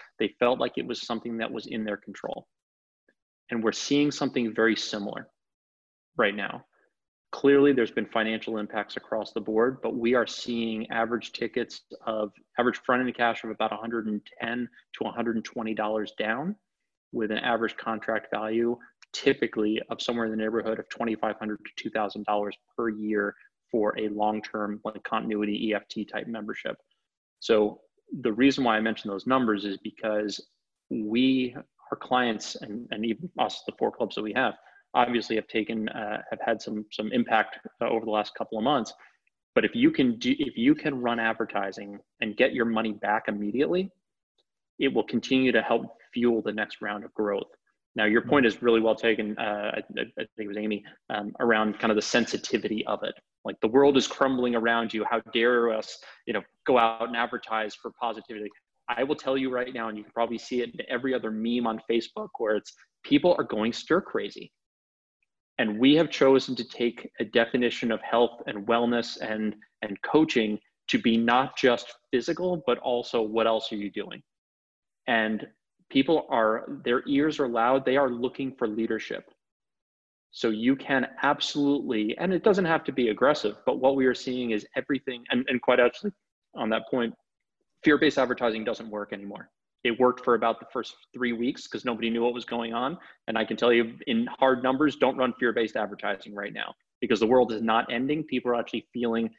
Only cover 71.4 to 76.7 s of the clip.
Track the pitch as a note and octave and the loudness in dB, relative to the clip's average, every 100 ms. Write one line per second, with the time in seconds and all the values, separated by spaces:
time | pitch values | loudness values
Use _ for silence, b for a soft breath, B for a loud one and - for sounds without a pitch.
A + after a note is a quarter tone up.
71.4 | C3 - B2+ A#2+ - - - B2+ C#3 D#3+ | 2 2 4 4 -2 -18 -2 -2 0 -2
72.4 | F3+ E3+ B2 A#2+ C3 A#2+ A2+ A#2+ G#2+ A2+ | -2 -2 0 0 0 -2 0 0 0 2
73.4 | A2+ A2 - G#2+ G2+ G2+ F#2 - _ _ | 2 2 0 -6 -6 -8 -10 -12 _ _
74.4 | _ _ _ _ _ _ - A2+ A2 G#2+ | _ _ _ _ _ _ 0 2 2 -2
75.4 | - _ _ _ - C3+ C3+ D#3+ - B2 | -6 _ _ _ -2 2 4 2 2 2
76.4 | A2 A2 - | 2 2 -4